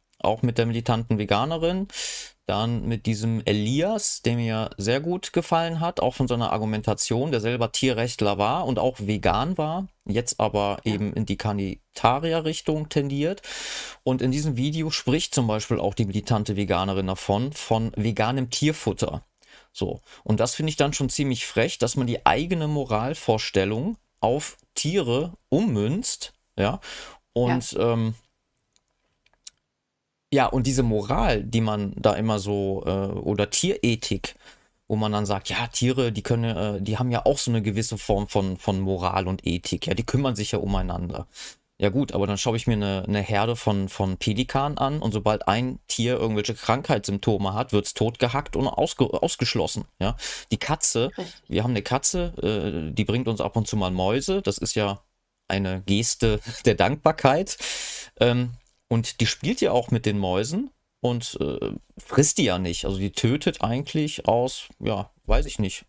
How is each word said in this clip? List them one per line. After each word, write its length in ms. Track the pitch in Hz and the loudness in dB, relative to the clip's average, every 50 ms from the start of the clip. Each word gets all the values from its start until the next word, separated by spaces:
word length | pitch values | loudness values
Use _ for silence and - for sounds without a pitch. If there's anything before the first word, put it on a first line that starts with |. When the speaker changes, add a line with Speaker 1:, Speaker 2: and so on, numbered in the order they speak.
| _ _ _ _ | _ _ _ _
Speaker 1:
auch 220 | - - 110 - - | 0 0 0 2 0
mit 140 | 120 117 120 | 0 2 2
der 80 | 113 117 | 0 0
militanten 500 | 113 117 117 - 117 113 117 - 113 104 | 0 -2 0 0 0 0 2 0 0 0
Veganerin. 720 | 104 101 101 104 123 147 165 160 160 170 180 190 196 196 - - - - - - - - - _ _ - | 0 0 2 0 2 0 -2 0 0 0 0 0 -4 -6 -6 -6 -6 -6 -6 -8 -10 -12 -16 _ _ -2
Dann 340 | 95 101 110 117 120 113 - | 0 0 2 2 0 0 0
mit 200 | - 117 107 - | -2 -2 -2 0
diesem 360 | 117 113 104 110 117 113 110 110 | -2 -2 0 0 0 0 0 0
Elias, 800 | - 104 107 104 107 127 143 165 196 226 208 - - - - - | 0 0 0 0 0 0 0 0 0 0 0 0 -2 -2 0 -2
der 120 | 120 117 | -2 0
mir 360 | 120 117 113 110 110 110 113 - | 0 0 -2 -2 -2 -4 -4 -6
sehr 240 | - 98 107 120 135 | -4 0 0 0 0
gut 320 | 147 170 175 190 - - | 0 -2 -4 -4 -6 -2
gefallen 480 | - 180 170 - 175 165 165 170 165 160 | -2 -2 0 2 2 2 2 0 -2 -2
hat, 220 | 170 170 180 - | -2 -2 0 2
auch 140 | - 127 - | 0 0 2
von 120 | - 135 123 | 0 0 0
seiner 240 | 123 117 117 - | 2 0 0 0
Argumentation, 800 | - 110 107 107 107 107 107 - 104 - - - 117 117 135 165 | 0 0 0 0 -2 -2 0 0 0 0 0 0 0 0 0 0
der 80 | 139 113 | 0 0
selber 320 | 104 117 123 120 117 110 | 0 0 0 0 -2 -2
Tierrechtler 680 | - - - 131 123 110 117 123 - - 113 101 98 92 | 0 2 2 2 2 2 0 -2 0 0 2 2 2 2
war 280 | 101 107 135 170 180 | 2 2 2 0 0
und 120 | 127 127 92 | 0 0 2
auch 200 | 87 127 123 - | 0 0 0 -2
vegan 580 | 107 98 107 101 - 95 85 107 127 165 185 - | -2 -2 -2 2 2 2 2 2 2 0 -2 -2
war, 300 | 151 151 160 180 196 185 - _ _ | -2 -2 -2 -4 -6 -8 -12 _ _
jetzt 320 | - 98 113 120 - - - | -2 -2 -2 0 -2 0 0
aber 400 | 107 107 - 104 101 101 98 - - | 0 2 2 2 2 0 0 -2 -2
Speaker 2:
Ja. 100 | 110 104 | -2 0
Speaker 1:
eben 200 | 98 107 104 - | 0 -2 -2 -2
in 120 | - 107 | -2 -2
die 120 | - 101 - | -2 -2 -2
Kanitarier-Richtung 1500 | - 107 104 101 98 95 - - _ _ _ - - 113 123 139 160 165 160 165 160 160 160 - - - 156 151 151 151 | -2 -2 -2 -2 -2 -4 -6 -8 _ _ _ 2 2 2 2 4 0 -2 -2 0 -2 -2 -4 -2 -2 -2 -2 0 -2 -2
tendiert. 520 | - 151 143 139 139 143 143 165 196 - - - - - - - - - - - - - _ | 0 0 0 0 0 0 0 -2 -2 -4 -10 -12 -12 -10 -8 -8 -8 -8 -10 -10 -14 -4 _
Und 180 | 135 127 127 | 0 0 2
in 100 | - 131 | 2 2
diesem 260 | 127 147 151 156 135 117 | 2 2 0 0 0 0
Video 340 | 131 147 151 160 156 156 | 0 0 0 -2 -2 -2
spricht 420 | - - - - 127 160 - - - | -2 -2 0 0 2 2 0 2 2
zum 140 | 143 123 113 | 2 2 4
Beispiel 320 | 107 107 104 - 120 - | 2 0 0 0 0 0
auch 140 | - 101 98 | 0 0 0
die 100 | - 117 | 0 0
militante 540 | 95 95 107 104 - 120 107 104 - 104 95 | 0 0 -2 0 2 0 0 2 0 0 -2
Veganerin 500 | 101 90 98 87 95 98 95 95 95 92 | 0 2 2 2 2 0 0 0 0 0
davon, 460 | 95 - - - 101 104 123 139 151 | -2 -4 0 0 0 0 0 -2 -4
von 400 | - - - 113 113 113 113 - | -6 -2 0 0 0 0 -2 -2
veganem 540 | - 107 113 107 95 110 113 127 135 127 120 | -2 -2 0 0 0 0 0 0 -2 -2 -2
Tierfutter. 760 | - - 143 151 156 - - 113 95 - - - 76 - - _ _ _ - _ - - - _ | -2 0 2 2 2 2 0 -2 0 0 -2 -4 -4 -6 -10 _ _ _ -20 _ -20 -20 -20 _
So. 300 | _ - 98 90 - - - _ - - _ | _ -6 -4 -4 -4 -8 -12 _ -20 -18 _
Und 160 | - 110 104 | 0 2 2
das 120 | 113 120 - | 4 2 2
finde 180 | - 156 156 | 0 -2 -2
ich 40 | 151 | 2
dann 160 | - 147 143 | 2 0 0
schon 160 | 151 - 139 - | 2 0 -2 -2
ziemlich 400 | - - 147 139 127 123 - - | 0 0 0 0 0 -2 -2 -2
frech, 300 | - 117 113 123 - - | 2 2 2 2 2 0
dass 180 | - 120 - | 0 0 2
man 100 | 143 127 | 0 0
die 200 | 120 117 - - | 0 -2 2 2
eigene 420 | - 80 120 160 175 180 165 156 151 | 2 2 2 2 0 0 0 0 0
Moralvorstellung 1300 | 151 147 135 110 110 107 113 131 165 - - - 113 107 - - - 101 95 98 107 113 139 202 233 - _ _ _ _ | 0 -2 0 0 0 0 0 -2 -4 -4 0 0 0 2 0 0 0 2 2 2 0 -2 -2 -4 -6 -8 _ _ _ _
auf 380 | - 107 123 147 156 - - - _ _ _ | 0 2 2 0 -2 -6 -10 -14 _ _ _
Tiere 560 | - - 147 170 202 156 120 117 131 156 175 170 - _ _ | -2 -2 0 0 0 0 2 0 0 0 -4 -8 -14 _ _
ummünzt, 840 | - 160 220 220 127 104 104 110 151 202 254 - - - - - - _ _ _ _ - | 0 2 2 2 2 2 2 2 0 0 0 -2 -2 -2 -6 -12 -14 _ _ _ _ 0
ja. 240 | 98 104 147 196 - - - - - - - - _ _ | 0 0 0 -2 -8 -12 -14 -14 -16 -18 -20 -20 _ _
Und, 400 | _ 120 123 123 127 127 120 - | _ 0 2 2 2 0 -2 -2
Speaker 2:
Ja. 220 | - - - 117 117 | -2 0 2 2 2
Speaker 1:
ähm, 200 | 117 113 110 113 - _ _ _ _ _ _ _ _ _ _ _ _ _ _ _ _ _ _ _ _ _ _ _ _ _ - - _ _ _ _ _ _ _ _ _ _ _ _ _ _ _ - | 2 0 0 -2 -6 _ _ _ _ _ _ _ _ _ _ _ _ _ _ _ _ _ _ _ _ _ _ _ _ _ -16 -16 _ _ _ _ _ _ _ _ _ _ _ _ _ _ _ 2
ja, 120 | 139 127 - | 4 4 4
und 180 | - 131 117 139 | 2 2 0 2
diese 160 | 135 131 127 | 2 2 2
Moral, 600 | 117 107 107 101 - 139 - 113 - 123 104 - | 2 2 0 0 0 0 2 2 2 2 0 0
die 180 | 113 117 113 | 0 0 2
man 320 | 113 110 107 104 101 98 - - | 2 2 0 0 -2 -4 -4 2
da 160 | - 107 95 | 2 2 4
immer 260 | 73 110 113 107 104 | 4 2 0 0 0
so, 440 | 95 101 104 101 98 98 95 95 - | 0 0 0 0 0 0 -2 -2 -2
äh, 40 | - | 0
oder 600 | 92 98 98 98 - 92 - - 104 98 101 - | 0 0 0 -2 -4 -4 -2 -2 0 0 0 0
Tierethik, 840 | - - - 180 - - - 123 113 113 - - 101 95 - - - - _ - - _ _ _ _ _ _ _ | 0 0 2 0 0 2 2 2 2 0 -2 -4 -4 -4 -4 -8 -12 -12 _ -20 -20 _ _ _ _ _ _ _
wo 80 | 107 | -2
man 160 | 107 110 107 | 0 0 0
dann 140 | 104 104 104 | 0 0 0
sagt, 240 | 101 104 98 - - | 0 -2 -2 -2 -4
ja, 180 | - - 120 117 | -4 -4 -4 -4
Tiere, 440 | - - 123 123 127 123 127 117 | -2 0 2 2 2 2 2 0
die 100 | 107 107 - | 0 -2 0
können, 320 | - 120 117 117 117 113 80 98 107 104 95 | 0 0 2 2 0 0 0 -2 -2 -2 -2
äh, 40 | |
die 160 | 98 95 107 104 | -2 -2 -2 -2
haben 140 | 127 127 | 0 0
ja 140 | 120 110 - | 0 2 2
auch 120 | - 139 - | 2 2 2
so 140 | - - | 0 0
eine 100 | 117 113 | 0 2
gewisse 360 | 104 110 98 107 113 - 113 101 | 2 0 0 0 0 -2 -2 -4
Form 300 | - - 107 98 104 98 | 0 0 2 2 2 0
von, 280 | - 104 95 95 92 90 | 0 0 2 2 -2 -2
von 220 | - - 101 95 | -2 -2 0 0
Moral 480 | 95 95 95 90 90 90 92 95 95 90 | 0 0 0 0 0 0 0 0 0 0
und 180 | 95 - - | -2 -2 -2
Ethik, 420 | - 82 90 - - - - - - | -2 -2 -2 -2 -4 -4 -4 -2 -2
ja, 60 | - | -2
die 120 | 104 117 | -2 -2
kümmern 300 | - - 123 139 131 120 | 0 0 0 2 0 0
sich 180 | 101 107 - - | -2 -2 -2 -2
ja 60 | 101 | -2
umeinander. 680 | - 98 98 95 92 92 87 87 87 85 - - - - _ - - - - - _ _ _ _ | 0 0 0 0 0 0 -2 -4 -4 -6 -6 -8 -10 -12 _ -16 -16 -16 -16 -20 _ _ _ _
Ja 100 | 98 101 | 0 2
gut, 220 | 95 131 143 - - | 2 2 0 0 0
aber 140 | 95 104 101 | 0 0 0
dann 100 | 101 98 | 0 0
schaue 180 | - 123 113 113 | 0 0 0 2
ich 100 | - - | 2 2
mir 60 | 113 | 2
eine, 300 | 104 104 101 98 95 - - | 2 2 0 -2 -2 0 0
eine 140 | 101 104 | 0 0
Herde 340 | 98 95 107 101 104 113 120 117 | 0 0 0 2 2 2 0 0
von, 320 | - 113 104 98 95 95 | 0 0 2 2 0 -2
von 260 | - - 101 95 95 - | -2 -2 0 0 0 -2
Pelikanen 600 | - - 107 104 127 - - 135 139 147 147 - | 0 -2 0 0 -2 0 0 0 0 0 0 -2
an 240 | 131 135 147 151 | -2 0 0 0
und 100 | - 113 104 | -2 -2 -2
sobald 340 | 107 104 107 107 104 - - | 0 2 2 0 2 2 2
ein 320 | 101 113 123 127 131 - - _ | 2 2 0 -2 -4 -8 -8 _
Tier 280 | - - 113 120 123 - | -2 0 0 0 2 0
irgendwelche 360 | - 113 110 104 104 - 113 | 0 0 0 0 -2 -2 -4
Krankheitssymptome 1000 | - - - 110 131 - - 147 107 - - 101 98 - - 107 95 101 95 98 | -4 0 0 0 0 2 0 0 0 0 -2 -4 0 2 2 2 2 0 -2 0
hat, 180 | 107 127 - - | -2 -2 2 2
wird's 200 | 104 - - - | 0 0 0 0
totgehackt 600 | - 117 113 117 - 127 120 117 135 - - - | 0 0 0 2 0 0 0 0 -2 -4 -2 -4
und 120 | 87 135 - | -2 -2 0
ausge-, 440 | - - 143 165 - - 131 - - - | 0 0 0 0 2 2 0 2 2 0
ausgeschlossen, 640 | - 170 - - 123 - - 113 80 87 - - 101 - _ _ | 0 0 0 0 -2 0 2 0 0 0 -2 -6 -8 -10 _ _
ja. 160 | 92 104 113 - - - - - - - | -2 -2 -2 -4 -6 -10 -10 -10 -4 -4
Die 60 | 113 - | -4 -4
Katze, 520 | - - 151 - - - - 117 117 139 - - | 0 -2 0 2 4 4 4 4 0 0 -2 -6
Speaker 2:
Richtig. 240 | 185 170 - - _ _ | -10 -10 -10 -18 _ _
Speaker 1:
wir 140 | - - 110 | 0 0 0
haben 80 | 120 | 2
eine 100 | 123 104 | 0 -2
Katze, 1040 | 101 - 123 139 - - - 180 175 175 - - - 92 110 104 80 104 76 82 78 78 | 0 0 -2 0 0 0 0 0 -2 -4 -4 -2 -2 0 0 0 -2 -2 -2 -2 -4 -4
äh, 40 | - | -2
die 100 | 110 104 | -2 0
bringt 240 | - 104 123 131 113 | 0 0 0 0 0
uns 140 | 113 101 | -2 -2
ab 140 | - 98 - 113 | -2 -2 0 0
und 100 | 107 - | -2 0
zu 80 | - 110 | 0 0
mal 140 | 95 92 | 0 0
Mäuse, 500 | 92 92 92 95 110 135 139 - 190 196 196 | 0 2 2 2 2 0 0 0 -2 0 0
das 160 | - 98 - | 0 -2 -2
ist 160 | - - - | -2 -2 0
ja 260 | 110 104 101 101 101 - _ _ _ _ _ _ _ _ _ | 0 0 0 -2 -4 -8 _ _ _ _ _ _ _ _ _
eine 320 | 95 98 98 92 92 92 95 | -2 -2 0 -2 -2 -4 0
Geste 540 | 98 101 104 117 - - - - 113 107 107 - - 123 | 2 2 2 2 0 0 0 2 2 2 0 -2 -8 -12
<laughs> 120 | - - | 0 2
der 100 | - 107 | 2 4
Dankbarkeit, 840 | - - 113 139 151 - 156 156 - - 135 135 160 190 - - - - - - - - - - - - - _ - | 4 4 2 2 4 2 2 2 6 4 4 4 4 2 -2 -6 -6 -6 -6 -6 -6 -6 -8 -8 -10 -12 -14 _ 2
ähm, 320 | 120 120 120 123 123 123 120 - - - _ _ _ _ | 4 4 4 4 0 -2 -6 -12 -18 -20 _ _ _ _
und 340 | 120 117 113 - - - | 0 0 0 0 0 0
die 40 | 113 | 0
spielt 360 | 107 - - - 120 131 - | 0 0 -2 -2 -2 -2 0
ja 100 | - - | 0 2
auch 180 | - 123 117 - | 2 2 2 2
mit 160 | 123 113 113 | 0 2 2
den 140 | 107 104 104 | 2 0 2
Mäusen 500 | 98 92 90 95 110 127 160 202 277 277 - _ _ _ _ _ | 0 2 2 0 0 0 -2 -4 -4 -4 -10 _ _ _ _ _
und, 380 | - 123 120 120 117 - - - | -2 0 0 0 -4 -6 -4 -4
äh, 320 | - 73 64 50 - 50 50 - - _ _ - | -4 -4 -2 -4 -4 -6 -6 -8 -12 _ _ -20
frisst 400 | - - - - 117 - - - | -12 -2 2 4 4 4 4 4
die 60 | 156 | 2
ja 160 | 110 90 90 | 2 2 2
nicht. 240 | 92 87 85 - - | 0 -2 -4 -2 -2
Also 120 | - 98 95 | -2 -2 -2
die 160 | 98 98 - | -4 -4 -4
tötet 480 | - - 113 127 151 - - - - - | 0 0 0 0 2 0 -2 -2 0 -2
eigentlich 640 | 107 117 127 151 - - 160 151 151 147 - - - | -2 -2 -4 -4 -4 -2 -2 -2 -2 -4 -2 0 2
aus, 400 | 110 120 123 131 - - - - - _ | 2 2 2 0 -4 -6 -10 -12 -16 _
ja, 300 | - 104 110 98 101 - _ _ _ | -4 -2 -2 -2 -4 -8 _ _ _
weiß 200 | - 107 139 143 | 2 2 2 2
ich 140 | 143 - - | 0 -2 -2
nicht, 260 | 104 92 - - - | -2 -2 -2 -8 -14